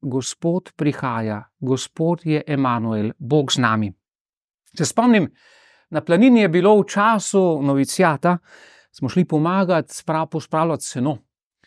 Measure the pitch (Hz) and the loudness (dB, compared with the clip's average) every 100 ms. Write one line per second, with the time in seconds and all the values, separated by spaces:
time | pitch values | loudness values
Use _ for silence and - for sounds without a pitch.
0 | 143 131 127 - 170 180 - - 147 - | -6 -6 -6 -6 -4 -4 -6 -4 -4 -2
1 | 135 113 110 104 - - 127 131 - - | -4 -4 -4 -6 -10 -8 -4 -4 -4 -4
2 | 165 170 160 151 - 139 131 120 113 107 | -2 -2 -2 -4 -2 -2 0 -2 -2 -2
3 | 107 - 123 151 135 - 120 110 104 - | -4 -6 0 0 0 0 2 2 -2 -8
4 | _ _ _ _ _ _ _ - 143 - | _ _ _ _ _ _ _ -6 -2 2
5 | 240 214 147 _ _ _ _ _ - 151 | 4 4 2 _ _ _ _ _ -8 -6
6 | 151 170 262 240 196 175 190 214 - 202 | 0 4 6 6 4 4 4 4 2 0
7 | 214 214 - 196 180 156 139 139 131 - | 0 0 0 0 2 0 0 0 0 0
8 | 175 139 175 175 _ - - _ _ - | 0 2 0 -2 _ -20 -20 _ _ -8
9 | 131 180 175 156 165 190 180 165 - - | -4 -2 0 0 0 0 0 0 -2 -10
10 | - 156 160 160 - 156 165 139 - 131 | -6 -4 -4 -8 -4 -2 0 -2 -6 -4
11 | 135 131 _ _ _ _ | -4 -4 _ _ _ _